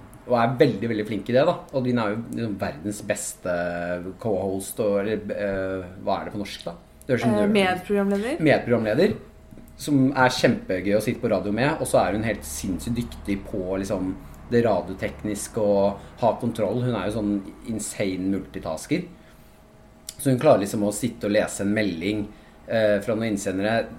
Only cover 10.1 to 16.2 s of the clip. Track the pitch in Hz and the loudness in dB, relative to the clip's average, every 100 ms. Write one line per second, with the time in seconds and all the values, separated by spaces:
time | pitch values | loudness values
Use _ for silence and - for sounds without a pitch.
10.1 | 131 127 - 135 104 - 92 95 107 120 | 6 4 6 2 2 -2 -2 2 2 2
11.1 | - 120 95 98 107 139 175 123 127 92 | -2 0 0 0 0 0 0 2 2 2
12.1 | 104 110 104 - - 98 85 117 120 117 | 0 -2 -4 -8 -8 -4 -4 -4 -4 -4
13.1 | - 101 98 - 104 90 95 98 98 92 | -6 -4 -4 -4 -6 -2 -2 -2 -2 -4
14.1 | 92 - - - 117 117 92 85 92 92 | -6 -12 -16 0 2 4 2 -2 -6 -6
15.1 | - 107 104 - 117 104 101 98 98 - | -4 -6 -6 -4 0 4 4 4 0 -10
16.1 | - | 0